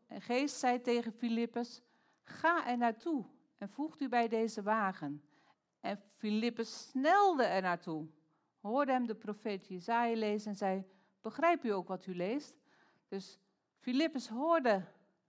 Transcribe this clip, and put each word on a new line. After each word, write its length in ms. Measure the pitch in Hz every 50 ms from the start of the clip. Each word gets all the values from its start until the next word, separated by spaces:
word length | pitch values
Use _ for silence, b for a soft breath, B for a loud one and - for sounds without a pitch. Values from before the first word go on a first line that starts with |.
| _
en 140 | - - 202
Geest 340 | - - 240 254 285 285 -
zei 260 | - - 247 247 247
tegen 300 | 247 254 240 240 233 226
Filippus: 680 | 214 - 247 233 226 226 233 233 - 240 240 - - - b b b b b b b b b
"Ga 440 | - - - - 320 349 330 -
er 100 | 240 247
naartoe 480 | 240 240 233 220 226 - 339 320 262 185 - - _ _ _ _
en 120 | - 202 196
voegt 320 | - - 294 311 - -
u 80 | 277 254
bij 180 | 240 240 233
deze 360 | 220 226 220 226 220 220 214 196
wagen." 600 | 208 220 220 208 190 185 - 151 143 147 147 - b b b b b b b b _ _ _
En 220 | - 175 175 - - _ -
Filippus 720 | - - 208 208 214 226 240 233 226 226 - - - - -
snelde 540 | - 262 269 311 359 403 403 392 339 269 240
er 180 | 175 175 190
naartoe, 460 | 185 180 175 170 - 180 160 156 156 156 _ _ _ _ _ _ _ _ _ _
hoorde 320 | - 202 226 277 285 254
hem 140 | 262 254 247
de 100 | 226 220
profeet 520 | 214 - 208 208 208 - 226 202 190 -
Jesaja 480 | - 185 180 170 - 233 233 240 233 233
lezen 360 | 226 220 208 208 214 208 214
en 60 | 202
zei: 280 | 190 208 190 190 196 190 b b b b b b b
"Begrijpt 420 | - 220 - - 320 339 349 339 -
u 60 | 233
ook 180 | 202 190 175
wat 180 | - 190 185 -
u 100 | 190 185
leest?" 440 | 175 175 196 240 294 294 - - _ b b b b b b b b b
Dus 320 | b 190 196 190 - - _ _ _ _ _ _ _ _
Filippus 500 | _ - 247 247 269 320 311 320 262 -
hoorde 580 | - 220 240 285 330 339 330 254 240 208 190 175 - - _ _ _ _ _ _